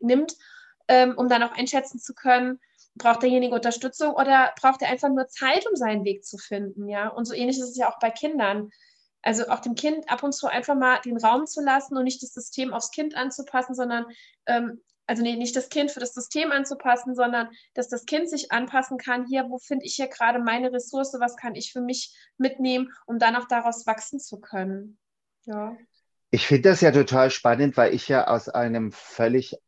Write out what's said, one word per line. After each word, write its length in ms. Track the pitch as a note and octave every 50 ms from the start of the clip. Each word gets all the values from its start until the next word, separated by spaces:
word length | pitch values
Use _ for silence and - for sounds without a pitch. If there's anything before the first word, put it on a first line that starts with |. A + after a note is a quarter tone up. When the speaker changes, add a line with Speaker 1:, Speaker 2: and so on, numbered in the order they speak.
Speaker 1:
nimmt, 340 | A#3+ A#3 B3+ C4+ D4+ D#4 - - - - - - - - _ _ _ -
ähm, 260 | B3+ B3+ B3+ B3+ B3
um 120 | - B3 B3
dann 140 | B3 A#3 A#3
auch 100 | A#3+ -
einschätzen 460 | - B3 C4 - C4+ C4+ C4+ - A#3+
zu 140 | - - B3+
können, 460 | - - C4 B3 B3 B3+ B3+ B3+ B3+ _ _ _ _ _ _ _
braucht 260 | - - A#3 A#3 A#3 B3+
derjenige 320 | B3+ B3 B3+ B3 B3 B3
Unterstützung 580 | A#3 A#3 A#3+ A#3 - - C4 - - D#4 D4+ C4
oder 380 | - C4+ C4+ C4+ C4+ C4 - - -
braucht 220 | - C4 C4+ - -
er 60 | -
einfach 200 | B3+ B3+ - C#4+
nur 180 | C4+ C4 C4 -
Zeit, 380 | - - - C4 C#4+ F4+ F#4 A#4
um 80 | G#4
seinen 280 | C#4+ B3 A3 G#3+ G#3 G3
Weg 200 | G3+ G3 G3+ -
zu 120 | - - G3
finden, 500 | - - G#3 G3+ G3+ G3 G3 G3+ G3+ G3+
ja? 200 | G3+ G3+ G#3 G#3+
Und 180 | - - A#3
so 80 | A3 -
ähnlich 240 | A#3+ A#3+ B3 C4+ C4
ist 120 | B3+ B3
es 60 | B3
ja 140 | B3+ B3 - -
auch 60 | -
bei 120 | - A3+
Kindern. 600 | A3+ - - D4+ D#4+ C#4+ A3 G3 G3+ G#3 G#3 G#3 - _ _ _ _ _ _ _ _ _ -
Also 260 | - A3 A3 A#3+ A#3+
auch 120 | - A#3
dem 140 | - B3 A#3
Kind 340 | - - D4+ D#4 D#4+ D4+ -
ab 120 | - B3 -
und 100 | C#4+ C#4
zu 140 | - - -
einfach 260 | - A#3+ B3 - C#4+
mal 240 | C4+ C4 B3+ B3+ - -
den 120 | B3 A#3
Raum 300 | A3+ A3+ A3 A#3 C4 D#4
zu 160 | D4+ - D#4 C#4+
lassen 340 | C#4 C4 C#4 C#4 - C#4
und 80 | C4 B3+
nicht 180 | C4 B3+ - -
das 120 | B3+ -
System 400 | B3 A#3 - - - C4 B3+ -
aufs 160 | A3+ A3+ -
Kind 260 | - - D4+ D4+ D4+
anzupassen, 580 | - B3+ C4+ C4 - C4+ - - B3+ B3+ B3+ C4
sondern, 300 | B3 B3 B3 A#3+ A#3 A#3 A#3 A#3 - - - _ _ _
ähm, 360 | - A#3+ A#3 A#3+ A3+ A#3 A#3 _ _ _ _ _
also 160 | - A#3 A3 A#3
nee, 140 | A#3 A#3+
nicht 200 | A3+ A#3+ A#3+ -
das 120 | C4 B3+ -
Kind 200 | - D4+ C#4+ C#4+
für 100 | - C4
das 120 | B3 B3 -
System 380 | B3 B3 - - D4+ D#4+ D#4+ C#4+
anzupassen, 640 | C#4 C#4 C4+ C#4 C4+ - C4 A#3+ B3 - C4 B3+
sondern 340 | A#3+ B3 A#3+ A#3+ A#3+ A#3 A#3 - - _ _ _
dass 140 | - B3 -
das 180 | B3 A#3 -
Kind 220 | - D4+ D4+ E4+ E4+
sich 220 | D#4+ C#4 - - -
anpassen 460 | A#3 B3 B3 - C4 C4 - C4 B3+
kann, 280 | - C4+ B3 B3 B3
hier, 220 | A#3+ C4 C4+ B3+ A#3+
wo 80 | B3 B3+
finde 260 | - - C#4+ C4 -
ich 80 | A3+ -
hier 120 | - C4+ C4
gerade 300 | - - A#3+ A3+ A#3+ B3
meine 340 | A#3+ A#3 A3+ A#3+ B3+ B3+ B3
Ressource, 420 | B3 A#3+ - - C4+ C4+ C4+ C4+ B3
was 180 | A#3+ A#3+ A#3+
kann 180 | - - A#3+ G#3
ich 180 | - A3+ - -
für 80 | B3+
mich 340 | B3 B3 B3+ B3+ - - - _ _ _ _ -
mitnehmen, 540 | C4 C4 C4 - C4 B3+ B3+ B3+ C4 C4 - - _
um 120 | - A#3 A3+
dann 180 | A#3 A3+ A#3
auch 100 | B3 A#3+ -
daraus 380 | B3 A#3 A#3 A#3 A#3 A#3 -
wachsen 340 | A#3 A3 A3 - - - C#4
zu 200 | - - A3+ G3+
können. 580 | - - - G3 F#3+ F#3+ F#3+ G3 G3+ G#3+ G#3+ _ _ _ _ _ _ _ _ _ _
Ja. 300 | A#3 G#3+ G#3 G#3 A3 A#3+ A3+ - _ _ _ _ _ _ _ _ _
Speaker 2:
Ich 160 | - A2+ -
finde 240 | - C#3+ C3 B2 F#3+
das 100 | F#3 -
ja 100 | F3+ D#3+
total 400 | B2+ C#3+ C#3 - B2+ C3 C3 C3
spannend, 460 | B2+ - - A#2+ A#2 A#2+ C#3+ C#3+ B2+
weil 180 | - A#2 - -
ich 140 | A#2+ - -
ja 180 | C#3 C3 -
aus 220 | - - A#2 - -
einem 440 | - - A#2+ A#2 A#2 A#2 A2 G#2+ -
völlig 640 | - - - - - A#2 A#2 B2 C3 B2 - - - _